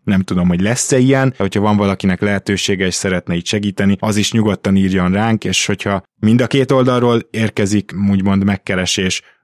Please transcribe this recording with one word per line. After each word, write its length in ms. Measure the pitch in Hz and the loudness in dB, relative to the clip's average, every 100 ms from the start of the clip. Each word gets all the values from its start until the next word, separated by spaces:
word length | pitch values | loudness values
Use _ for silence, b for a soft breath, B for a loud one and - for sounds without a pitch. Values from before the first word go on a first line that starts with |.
Nem 160 | - 95 | -2 -2
tudom, 280 | 92 92 87 | 0 0 0
hogy 120 | 87 | 0
lesz-e 380 | 101 123 - 135 | 0 -2 0 2
ilyen, 300 | 131 135 135 | 4 2 0
de 60 | - | -2
hogyha 220 | 98 104 | -2 0
van 160 | 104 104 | 0 2
valakinek 440 | 101 95 98 90 | 0 0 -2 0
lehetősége, 640 | 104 101 - 98 - 95 95 | 0 -2 -2 -2 -2 -2 -2
és 80 | |
szeretne 400 | - 98 90 - | -2 -2 -2 -2
így 120 | 87 - | -4 -2
segíteni, 500 | 107 101 95 98 98 | -4 -2 0 0 0
az 160 | 110 107 | 0 -2
is 160 | 98 | 0
nyugodtan 440 | 117 104 95 101 98 | 0 0 0 0 0
írjon 360 | 95 95 90 | 2 0 0
ránk, 320 | 98 113 110 | 0 0 0
és 220 | 92 92 - | -2 -4 -2
hogyha 360 | 101 101 98 - _ | -4 -2 -4 -6 _
mind 200 | 107 120 | 2 2
a 60 | 120 | 2
két 240 | 139 131 | 0 2
oldalról 500 | 135 127 123 120 117 - | 2 2 2 2 0 -2
érkezik, 640 | 110 110 - 98 104 95 87 101 | -4 -4 -2 0 -2 -2 -2 0
úgymond 340 | 98 98 98 | 2 2 2
megkeresés, 800 | 98 98 - 92 92 - 92 - b b | 0 -2 -2 -4 -2 -2 -2 -4 b b